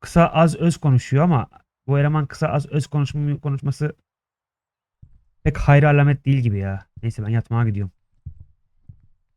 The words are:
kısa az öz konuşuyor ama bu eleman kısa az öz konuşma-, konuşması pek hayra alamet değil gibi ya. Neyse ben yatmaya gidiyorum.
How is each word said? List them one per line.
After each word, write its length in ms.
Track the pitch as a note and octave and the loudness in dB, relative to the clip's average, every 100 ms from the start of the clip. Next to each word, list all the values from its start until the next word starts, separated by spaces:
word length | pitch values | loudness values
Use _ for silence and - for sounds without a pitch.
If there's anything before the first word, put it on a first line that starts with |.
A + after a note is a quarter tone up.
kısa 260 | - E3+ E3+ | -2 4 4
az 280 | D#3 E3 D3+ | 4 2 2
öz 200 | E3+ - | -2 0
konuşuyor 480 | D3+ B2+ - C3+ | 2 2 2 0
ama 240 | F3 C#3+ - _ _ _ - | 2 2 -2 _ _ _ -4
bu 120 | C#3 | 0
eleman 280 | D3 D#3 C#3+ | 0 0 -4
kısa 220 | - D#3 | -4 -2
az 180 | D3+ C#3 | -2 -2
öz 200 | D3+ - | -4 -4
konuşma-, 540 | D3+ C#3 D3+ D3 C#3 | -4 -4 -4 -4 -4
konuşması 560 | D3 C#3 C#3+ - D3 - _ _ _ _ _ _ _ _ _ _ - - _ _ | -6 -6 -6 -6 -6 -8 _ _ _ _ _ _ _ _ _ _ -20 -20 _ _
pek 160 | - - | -4 -2
hayra 300 | - C#3+ D3 | 4 4 6
alamet 360 | C#3+ C#3+ C#3+ - | 4 2 0 0
değil 120 | C#3 | 0
gibi 200 | A#2+ G2+ | 0 -4
ya. 280 | G2 F#2+ - - | -6 -8 -12 -12
Neyse 200 | A2+ A2 | -10 -8
ben 60 | G#2 | -4
yatmaya 400 | A2+ - A#2 A#2 | -4 -2 -2 -2
gidiyorum. 240 | G2+ G2 - _ _ - - - _ _ _ - - _ _ _ | -2 -6 -10 _ _ -20 -20 -20 _ _ _ -20 -20 _ _ _